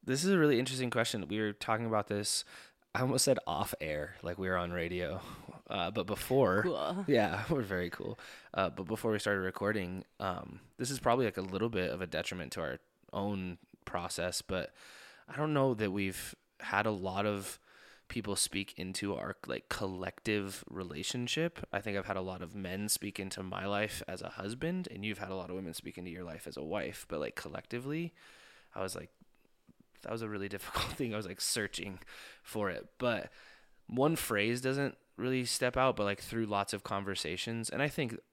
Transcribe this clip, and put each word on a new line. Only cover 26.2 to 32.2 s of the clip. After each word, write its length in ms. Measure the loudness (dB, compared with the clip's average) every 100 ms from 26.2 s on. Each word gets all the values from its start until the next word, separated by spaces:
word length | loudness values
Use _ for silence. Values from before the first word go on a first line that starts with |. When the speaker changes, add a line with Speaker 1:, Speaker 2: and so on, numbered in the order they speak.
| -8
Speaker 1:
life 200 | -10 -10
as 120 | -8
a 60 |
wife, 420 | -2 -2 -2 -6 -6
but, 140 | -2
like, 140 | -2 -4
collectively, 760 | -8 -10 -8 -8 -4 -4 -4 -8 -20 -20 -20 -20 -14 -6
I 60 |
was 120 | -4 -4
like, 120 | -10 _ -20 _ _ _ _ -20 -20 -14
that 100 | -6
was 100 | -4
a 60 | -4
really 200 | -4 -4
<laughs> 0 |
difficult 440 | -4 -4 -4 -4 -2
thing. 160 | -2
I 40 | -2
was, 80 | -4
like, 140 | -4
searching 580 | 0 2 0 -2 -6 -8 -12 -16